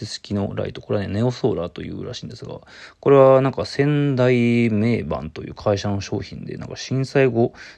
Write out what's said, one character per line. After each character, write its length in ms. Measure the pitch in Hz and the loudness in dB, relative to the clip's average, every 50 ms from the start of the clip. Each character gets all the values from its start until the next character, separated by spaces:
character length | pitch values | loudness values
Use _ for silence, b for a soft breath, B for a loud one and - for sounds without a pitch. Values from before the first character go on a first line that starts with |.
| 107 | -8
式 280 | 107 - - - - 101 | -12 -12 -12 -8 -6 -4
の 200 | 101 98 104 107 | -4 -4 -4 -4
ラ 120 | 107 104 101 | -6 -6 -6
イ 60 | - | -8
ト、 80 | - | -10
こ 100 | - - | -6 -4
れ 80 | - 104 | -4 -4
は 80 | 95 92 | -4 -4
ね、 60 | 98 | -2
ネ 100 | 104 113 | -2 -2
オ 80 | 127 | -2
ソ 220 | 123 - - 120 95 | -2 -2 -2 -2 -2
ー 20 | |
ラ 100 | 85 85 90 | -2 -4 -6
ー 20 | |
と 140 | - - - | -8 -10 -12
い 60 | - | -10
う 160 | 87 - - | -10 -10 -10
ら 80 | - - | -10 -12
し 100 | - - | -12 -12
い 20 | |
ん 40 | - | -14
で 60 | - | -14
す 80 | - - | -14 -14
が、 160 | - - - B B B B B B B _ | -14 -14 -16 B B B B B B B _
こ 100 | - 135 | 4 6
れ 60 | 139 | 8
は 260 | 139 135 135 135 135 | 8 10 8 8 6
な 100 | 135 135 | 4 2
ん 20 | 127 | 0
か 100 | - - | -2 -6
仙 540 | - - - 143 147 151 143 143 143 135 123 | -4 -2 0 0 2 2 2 2 2 2 2
台 520 | 123 127 127 123 120 120 120 120 117 117 | 2 4 4 4 4 2 4 2 2 2
名 300 | 110 104 107 120 117 98 | 2 2 2 2 0 -2
板 300 | - 76 - - 73 80 | -2 -4 -6 -6 -6 -8
と 140 | - - - | -10 -12 -12
い 60 | - | -12
う 40 | - | -12
会 240 | - - 113 104 98 | -4 0 0 0 0
社 100 | - 104 | 0 -2
の 140 | 101 98 | -4 -4
商 180 | 95 - - 107 | -4 -6 -6 -6
品 240 | 101 - - - - | -6 -8 -12 -14 -12
で、 140 | - - - | -12 -12 -12
な 80 | - | -12
ん 40 | - | -12
か 60 | - | -12
震 300 | - - - 127 131 135 | -12 -8 -4 -4 -4 -2
災 220 | - - - 135 131 | 0 2 2 4 4
後、 260 | 117 113 120 127 B B B B B | 4 2 0 0 B B B B B